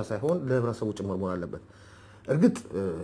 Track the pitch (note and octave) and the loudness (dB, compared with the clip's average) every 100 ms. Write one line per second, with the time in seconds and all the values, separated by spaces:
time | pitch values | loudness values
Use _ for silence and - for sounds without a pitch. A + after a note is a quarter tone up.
0 | G#2+ G#2 C#3 F3+ C3+ B2+ A#2 A2+ A2 G2 | -2 -2 0 0 2 2 2 0 -4 -2
1 | G#2 F#2+ F#2+ F2+ E2+ - - - - - | -2 -2 -2 -2 -4 -8 -14 -20 -20 -20
2 | - - - D3 A3+ - - E2+ G2 E2 | -20 -12 0 4 6 4 -2 -2 -2 -4